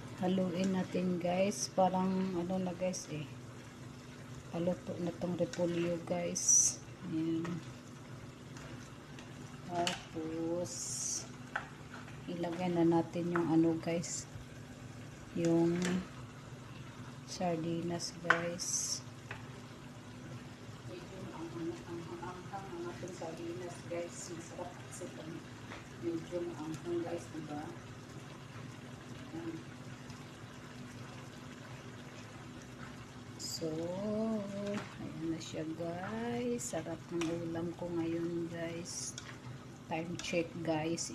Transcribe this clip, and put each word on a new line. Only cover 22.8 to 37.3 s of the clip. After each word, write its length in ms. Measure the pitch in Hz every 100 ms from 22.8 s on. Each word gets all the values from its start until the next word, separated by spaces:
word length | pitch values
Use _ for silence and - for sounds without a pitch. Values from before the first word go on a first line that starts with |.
| 175
ating 220 | 170 180 180
sardinas, 600 | 165 165 170 170 175 - -
guys. 280 | 170 175 - -
Masarap 400 | 165 165 - 175 - -
kasi 160 | - - -
pag 140 | - 165 - - - - - -
medyo 320 | 339 170 160 180 -
maanghang, 480 | - 156 160 175 175
guys, 240 | 165 170 -
diba? 320 | 156 151 147 160 - - - - - - - - - - - - - - - - -
Ayan. 200 | 330 - - - - - - - - - - - - - - - - - - - - - - - - - - - - - - - - - - - - - - -
So, 320 | - - 160 160 170 185 208 214 220 220 202 202 202 208 202 -
ayan 320 | - 156 165
na 80 | 160
siya, 240 | - 165 156 160
guys. 960 | 170 170 190 220 233 240 247 240 - 226
Sarap 240 | - 160 -
ng 160 | 170 165